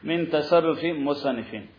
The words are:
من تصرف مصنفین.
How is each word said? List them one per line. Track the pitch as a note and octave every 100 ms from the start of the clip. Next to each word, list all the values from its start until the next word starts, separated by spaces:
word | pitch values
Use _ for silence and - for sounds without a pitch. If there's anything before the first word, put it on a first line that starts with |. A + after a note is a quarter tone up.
من | D3+ E3+ E3
تصرف | D#3 D3 E3+ E3 C#3+
مصنفین. | D#3+ D#3+ C#3 C#3+ C#3 B2 G#2 A2 G2+